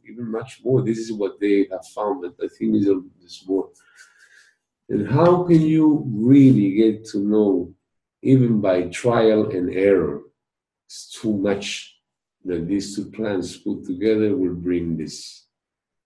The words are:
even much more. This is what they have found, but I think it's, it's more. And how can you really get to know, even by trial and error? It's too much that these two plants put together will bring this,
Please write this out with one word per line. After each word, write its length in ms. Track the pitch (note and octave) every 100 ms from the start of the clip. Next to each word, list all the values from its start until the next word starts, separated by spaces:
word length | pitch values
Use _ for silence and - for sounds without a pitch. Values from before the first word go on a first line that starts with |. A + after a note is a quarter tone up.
| -
even 220 | A2 A#2
much 300 | A2 B2 -
more. 200 | A#2 C3
This 160 | G#2+ A2+
is 120 | A2+
what 280 | G#2+ F#2+ -
they 280 | G2+ G2+ F#2+
have 140 | F#2 -
found, 340 | - G#2 F#2
but 140 | F2 -
I 60 | -
think 280 | - A2+ G#2+
it's, 120 | G2+ F#2+ F#2 _
it's 240 | _ - F#2
more. 220 | F#2+ - _ _ - - _ _ _ _ _ _ _ -
And 220 | - -
how 340 | C#3+ E3+ F3+
can 180 | F3 E3
you 420 | D#3 D#3 D#3 D3 C3
really 680 | G#2 A#2 C#3 C3 G#2+ G2 G2+
get 300 | A2+ G#2 -
to 140 | G#2
know, 540 | G2+ G#2+ G2+ F2+ F#2 - _ _ _ _
even 400 | B2 C3 A#2+ G#2+
by 220 | G2+ F2+ F2
trial 600 | - B2 A2+ A2 A2 G#2
and 240 | F#2 F2+
error? 480 | F2+ G2 F#2+ D2+ C#2+ - _ _ _ _ _ _
It's 340 | - - -
too 160 | A2+ G2+
much 600 | G2+ G2 - - - _ _ _ _ _ F2+
that 220 | E2+ E2+
these 280 | G2+ G2+ G#2
two 140 | F2+
plants 480 | - A2 F#2+ E2+ -
put 260 | G2 F2+
together 540 | - F2+ G#2+ G#2+ G#2+ F#2
will 160 | F2+
bring 420 | F2 F2 F2 E2+ D#2+
this, 520 | D2 - - - _ _ _ _ _ _